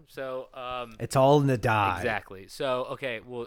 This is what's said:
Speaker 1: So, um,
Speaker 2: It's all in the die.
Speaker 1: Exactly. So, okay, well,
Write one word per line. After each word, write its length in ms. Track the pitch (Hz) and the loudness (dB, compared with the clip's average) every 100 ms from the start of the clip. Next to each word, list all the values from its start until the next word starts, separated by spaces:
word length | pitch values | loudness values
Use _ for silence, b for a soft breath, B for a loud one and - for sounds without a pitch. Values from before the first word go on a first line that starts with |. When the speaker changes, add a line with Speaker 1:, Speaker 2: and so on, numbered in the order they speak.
| 151 | -18
Speaker 1:
So, 400 | - 135 131 123 | -12 -8 -8 -10
um, 420 | 135 123 127 120 113 | -14 -10 -10 -10 -10
Speaker 2:
It's 160 | 117 | -2
all 260 | 139 135 147 | 4 6 6
in 60 | 139 | 6
the 120 | 123 | 2
die. 400 | 120 107 101 90 | 2 2 2 0
Speaker 1:
Exactly. 500 | 113 107 - 95 95 | -2 -4 -6 -16 -16
So, 380 | - 143 127 120 | -8 -4 -2 -4
okay, 280 | 131 139 113 | -8 -8 -8
well, 220 | 117 123 | -10 -12